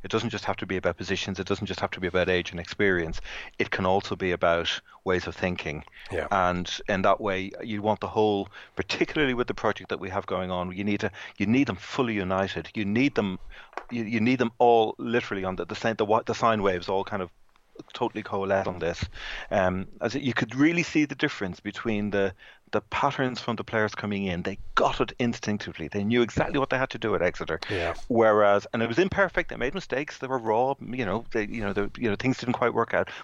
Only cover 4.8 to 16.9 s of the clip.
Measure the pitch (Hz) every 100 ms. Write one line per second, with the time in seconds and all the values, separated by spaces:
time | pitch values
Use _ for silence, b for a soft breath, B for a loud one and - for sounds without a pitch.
4.8 | B B - 90 90 85 92 90 - 76
5.8 | - B B 90 76 101 90 90 87 -
6.8 | - 98 98 98 101 95 98 - 120 104
7.8 | 104 104 98 110 110 101 98 B B -
8.8 | - - - 160 143 123 123 107 110 101
9.8 | 92 82 92 95 - 92 92 90 90 90
10.8 | 101 101 107 B B - 101 123 135 95
11.8 | - - 123 107 92 107 98 - 82 -
12.8 | 101 107 139 - 104 90 - B B -
13.8 | - 120 107 113 113 127 117 - 120 117
14.8 | 110 - 123 120 - 101 92 92 87 104
15.8 | 117 110 107 110 - 113 117 110 98 90
16.8 | 87